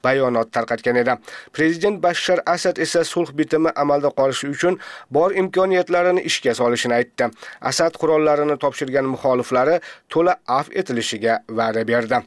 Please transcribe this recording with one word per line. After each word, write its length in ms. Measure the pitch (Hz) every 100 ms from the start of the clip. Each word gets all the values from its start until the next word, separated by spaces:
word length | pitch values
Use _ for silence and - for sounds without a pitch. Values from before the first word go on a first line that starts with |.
bayonot 480 | 127 135 131 120 113
tarqatgan 480 | - 113 117 - 123
edi. 140 | 120 120 - - -
Prezident 500 | - 160 170 202 202
Bashar 400 | 175 170 - 180
Asad 320 | - 175 185 -
esa 280 | 233 175
sulh 280 | 165 - 156
bitimi 380 | 143 147 156 160 -
amalda 360 | 143 143 143 -
qolishi 320 | 135 127 139
uchun 260 | 139 175 185 - - -
bor 200 | 135 180
imkoniyatlarini 880 | 190 190 180 190 185 170 175 180 180 165
ishga 240 | - 131 113
solishini 340 | 120 120 120 120
aytdi. 320 | 120 - 123 - - -
Asad 320 | - 131 165 -
qurollarini 560 | 156 156 156 147 147 143
topshirgan 420 | 143 127 135 135 135
muxoliflari 680 | 127 135 127 117 127 131 170 - - _ 160
to'la 100 | 175 - - 127
afv 140 | 147 -
etilishiga 640 | - 123 113 110 113 113 - 113
va'da 240 | 113 113 113
berdi. 300 | 117 113 123